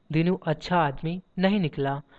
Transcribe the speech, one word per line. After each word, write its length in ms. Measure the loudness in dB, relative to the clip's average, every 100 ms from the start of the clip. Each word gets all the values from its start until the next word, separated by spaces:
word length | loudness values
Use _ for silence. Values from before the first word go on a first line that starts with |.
| -2
दीनू 220 | 0 2 0 -2
अच्छा 320 | -4 0 2
आदमी 420 | 2 0 -6 -6 -8 0
नहीं 220 | 2 2
निकला 400 | 0 0 -2 -2 -8